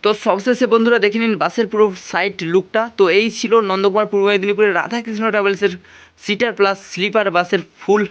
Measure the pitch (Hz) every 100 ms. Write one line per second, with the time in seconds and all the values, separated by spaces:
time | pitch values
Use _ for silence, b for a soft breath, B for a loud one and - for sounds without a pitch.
0 | 208 214 226 190 226 247 240 226 226 240
1 | 208 220 226 190 165 - 220 214 214 185
2 | - - 196 185 165 180 185 220 226 226
3 | 185 190 226 226 220 226 202 190 196 196
4 | 208 202 196 202 196 202 208 170 - 240
5 | 226 214 220 208 202 190 196 180 B B
6 | B _ - 208 233 202 196 196 - -
7 | 196 220 196 175 175 190 - _ - 208
8 | 202